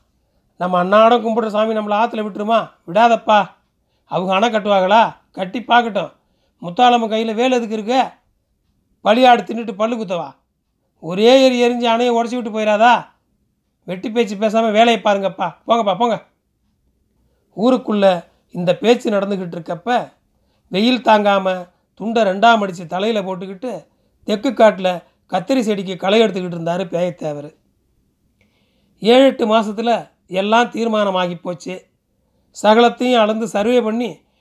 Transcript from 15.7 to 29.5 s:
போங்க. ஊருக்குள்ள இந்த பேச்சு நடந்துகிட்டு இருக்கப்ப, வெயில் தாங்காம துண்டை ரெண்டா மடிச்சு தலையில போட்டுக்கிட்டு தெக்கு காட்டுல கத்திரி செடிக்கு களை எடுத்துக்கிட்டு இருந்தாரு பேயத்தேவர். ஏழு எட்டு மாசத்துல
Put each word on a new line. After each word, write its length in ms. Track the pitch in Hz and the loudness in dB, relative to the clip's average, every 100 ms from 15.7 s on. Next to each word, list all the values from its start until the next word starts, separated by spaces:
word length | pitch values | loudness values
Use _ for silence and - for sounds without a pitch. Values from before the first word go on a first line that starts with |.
| 233 202 180 | 0 0 0
போங்க. 280 | 240 214 - _ _ _ _ _ _ _ _ _ _ _ _ 170 | -2 -2 -8 _ _ _ _ _ _ _ _ _ _ _ _ -2
ஊருக்குள்ள 680 | 233 254 - 208 196 175 - _ _ | 0 0 0 2 2 2 -4 _ _
இந்த 240 | 180 180 170 | -4 -2 0
பேச்சு 360 | 208 240 240 | 2 2 2
நடந்துகிட்டு 460 | 202 196 196 180 175 | -2 -2 -6 -8 -12
இருக்கப்ப, 540 | 165 170 233 240 151 _ _ _ _ _ _ | -10 -10 -4 -4 -4 _ _ _ _ _ _
வெயில் 340 | 180 233 247 | -2 0 0
தாங்காம 680 | 226 214 202 196 190 185 175 _ _ | 2 2 4 0 -2 -6 -10 _ _
துண்டை 300 | _ 202 226 | _ -6 -2
ரெண்டா 340 | 202 190 233 226 | 0 2 4 4
மடிச்சு 280 | 202 175 165 | 0 -8 -10
தலையில 360 | 180 214 220 | -6 -2 -4
போட்டுக்கிட்டு 640 | 185 185 190 185 254 180 - _ _ _ - | -4 -8 -10 -12 -12 -12 -16 _ _ _ -6
தெக்கு 240 | 208 277 | -4 -2
காட்டுல 520 | 214 220 185 185 175 - _ _ | 4 4 4 -4 -4 -10 _ _
கத்திரி 340 | 180 175 269 | -6 -2 -2
செடிக்கு 340 | 220 202 185 175 | -2 -4 -6 -6
களை 260 | 190 220 | 0 2
எடுத்துக்கிட்டு 360 | 220 185 180 170 | 2 0 -8 -6
இருந்தாரு 280 | 165 180 180 | -4 -4 -4
பேயத்தேவர். 720 | 170 180 175 160 147 147 _ _ _ _ _ _ _ _ _ _ _ _ _ _ _ | -4 -4 -4 -10 -10 -14 _ _ _ _ _ _ _ _ _ _ _ _ _ _ _
ஏழு 260 | 196 254 269 | 4 6 6
எட்டு 220 | 269 | 2
மாசத்துல 640 | 220 | 0